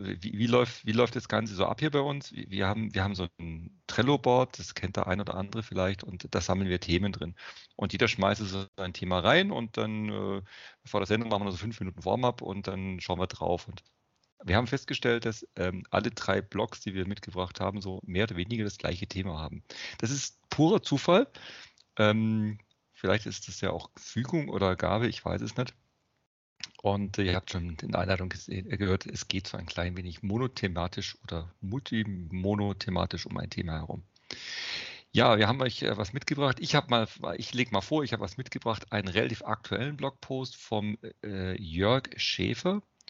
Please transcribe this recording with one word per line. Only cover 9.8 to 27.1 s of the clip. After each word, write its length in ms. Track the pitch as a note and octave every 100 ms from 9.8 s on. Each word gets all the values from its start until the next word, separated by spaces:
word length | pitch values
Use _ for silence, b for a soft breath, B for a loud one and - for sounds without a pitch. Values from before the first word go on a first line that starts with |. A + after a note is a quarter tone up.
| A2 G#2+ G#2+
äh, 320 | G#2 G2 G2 G2 B B B -
vor 140 | G#2
der 80 | F#2+
Sendung 220 | A2+ A2+
machen 120 | G2+
wir 40 | G2+
noch 60 |
so 60 | F2
fünf 220 | G#2 A2
Minuten 260 | F#2+ F2 F2+
Warm-up 380 | A2 B2 A#2+
und 240 | - G2 G2
dann 320 | F#2+ F#2+ F2+
schauen 180 | - F2+
wir 80 | F#2
drauf. 400 | - E2+ F2 -
Und 160 | - - _ _ _ _ -
wir 120 | - A#2+
haben 120 | A#2+
festgestellt, 580 | C#3 - C#3 B2 A#2 A#2
dass, 220 | A2 - -
ähm, 280 | F#2 F2+ -
alle 220 | F#2+ A#2
drei 300 | - - G2
Blogs, 400 | F#2+ G2 A2 -
die 120 | A2
wir 140 | F#2+ F#2
mitgebracht 520 | G2+ - F#2 F2+ -
haben, 220 | F#2 G2+
so 200 | F#2+ F#2 -
mehr 200 | F2+ A2
oder 100 | F2
weniger 280 | F2+ A#2
das 140 | G#2 -
gleiche 300 | E2 F2 G2
Thema 320 | F#2 F#2+ D#2
haben. 240 | D#2 - - B B B
Das 140 | A2+
ist 280 | C#3 - - -
purer 320 | - D#3+ G#3
Zufall. 440 | - C#3+ - F#3 C4+ - B B B B _ -
Ähm, 640 | G#2+ A2 A2 A2 G#2+ G#2+ _ _ _
vielleicht 320 | - F#2+ G2+ -
ist 220 | G2 -
das 140 | -
ja 100 | F#2+
auch 180 | E2+ - -
Fügung 520 | - A2 C3 E3+ C#3+
oder 260 | - F#2+ F#2
Gabe, 320 | E2 G#2 A#2
ich 180 | - E2+
weiß 160 | F#2+
es 160 | A2 B2+
nicht. 160 | B2+ - _ _ _ _ _ _ _ - - -
Und, 360 | G2+ G2+ G2+